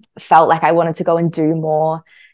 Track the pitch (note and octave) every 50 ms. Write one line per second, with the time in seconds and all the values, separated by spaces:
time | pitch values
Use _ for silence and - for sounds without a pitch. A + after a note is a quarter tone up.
0 | _ _ _ - - - F3+ D#3+ E3 B2 D#3+ D#3+ - D#3 E3 E3+ E3 E3 D#3 -
1 | F3 F3+ E3+ E3+ E3+ E3 E3 E3 D#3 D3+ E3 D#3+ D#3 D#3 D#3 D3+ D#3 D#3+ D#3+ D#3+
2 | _ _ _ _ _ _